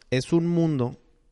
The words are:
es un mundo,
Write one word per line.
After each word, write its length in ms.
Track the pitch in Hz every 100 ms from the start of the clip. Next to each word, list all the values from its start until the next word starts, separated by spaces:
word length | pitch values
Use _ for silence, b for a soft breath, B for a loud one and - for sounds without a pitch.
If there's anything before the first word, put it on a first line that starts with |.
| -
es 240 | 127 -
un 140 | 170 170
mundo, 500 | 170 165 147 123 151 _ _ _